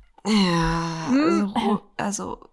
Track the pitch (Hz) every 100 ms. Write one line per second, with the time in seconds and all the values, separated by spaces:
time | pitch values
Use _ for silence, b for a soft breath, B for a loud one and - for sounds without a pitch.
0 | - _ 196 214 185 170 165 165 165 165
1 | 160 254 311 302 202 220 226 214 - -
2 | 202 196 190 - -